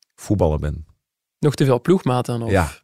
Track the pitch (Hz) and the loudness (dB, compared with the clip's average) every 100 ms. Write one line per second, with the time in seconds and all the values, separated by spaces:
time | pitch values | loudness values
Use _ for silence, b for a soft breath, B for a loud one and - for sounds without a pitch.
0 | _ _ - 104 85 76 73 71 80 _ | _ _ -4 0 2 0 -4 -6 -12 _
1 | _ _ _ _ 151 135 143 120 - 185 | _ _ _ _ -2 2 2 2 2 0
2 | - 123 123 120 117 98 80 - | 0 -2 -2 -6 -2 0 0 -4